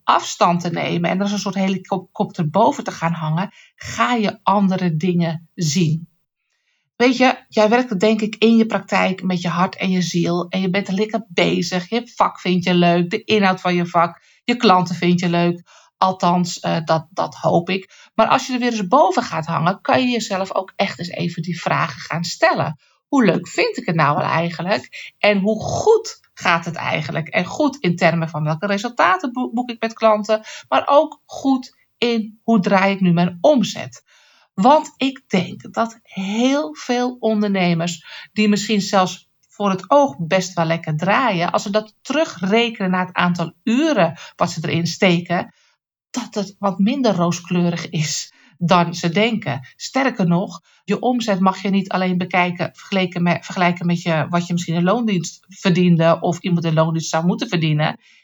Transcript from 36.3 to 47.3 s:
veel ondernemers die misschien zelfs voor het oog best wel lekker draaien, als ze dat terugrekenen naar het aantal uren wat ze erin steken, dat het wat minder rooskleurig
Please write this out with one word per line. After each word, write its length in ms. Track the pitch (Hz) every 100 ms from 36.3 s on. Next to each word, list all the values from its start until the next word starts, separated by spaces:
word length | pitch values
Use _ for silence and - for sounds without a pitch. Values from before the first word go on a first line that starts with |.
| 220 254 285 311
veel 420 | 302 - 247 247 247
ondernemers 1080 | 220 214 208 196 175 165 170 - - - -
die 160 | - 214
misschien 320 | 202 - 214
zelfs 480 | 196 202 180 - _ _ _
voor 220 | - 202
het 200 | 190 -
oog 260 | 285 277 -
best 360 | 165 190 180
wel 100 | -
lekker 320 | 165 165 160 151
draaien, 560 | 180 233 254 175 165
als 100 | -
ze 80 | 214
dat 240 | 208 220 _
terugrekenen 880 | - 285 320 - 190 226 233 226 190
naar 160 | 185 180
het 80 |
aantal 380 | - 175 175 160 -
uren 540 | - 247 320 233 165 - - -
wat 140 | 175
ze 180 | 160 165
erin 180 | 165 170
steken, 680 | - 190 175 175 180 - _ _ _ _ _ _
dat 240 | 247 220
het 220 | 214 196 -
wat 200 | 196 185
minder 360 | 202 285 247
rooskleurig 760 | 175 175